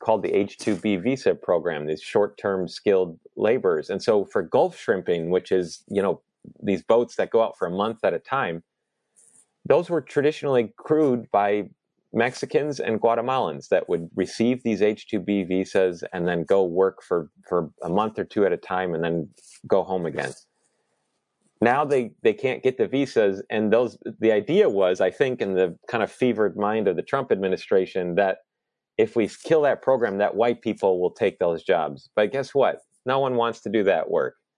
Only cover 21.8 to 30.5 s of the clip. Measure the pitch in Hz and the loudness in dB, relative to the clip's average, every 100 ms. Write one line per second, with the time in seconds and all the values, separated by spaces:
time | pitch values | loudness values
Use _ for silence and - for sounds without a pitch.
21.8 | 151 139 113 _ 113 104 131 120 131 127 | 2 0 -2 _ 0 2 -2 0 -2 0
22.8 | 104 135 135 120 101 95 - 113 107 113 | -2 0 0 2 2 0 -4 -2 2 2
23.8 | 123 - 117 - 113 107 104 180 190 98 | 2 -4 -14 -2 2 2 2 2 4 4
24.8 | 92 92 92 - 139 123 101 92 92 85 | 2 2 0 0 -2 -2 -2 0 0 -2
25.8 | - 117 98 - 127 107 104 92 104 110 | -8 -4 -4 0 0 2 0 0 -2 0
26.8 | 98 85 - 139 131 101 95 90 - 98 | 0 -2 -2 -4 -2 -2 0 -2 0 0
27.8 | 92 95 90 87 98 95 _ _ _ _ | 0 -4 -2 0 0 -2 _ _ _ _
28.8 | _ - 110 117 110 - - 160 143 117 | _ -2 0 0 -2 -4 0 2 2 0
29.8 | - 131 113 98 101 98 120 | 0 0 0 0 -2 0 0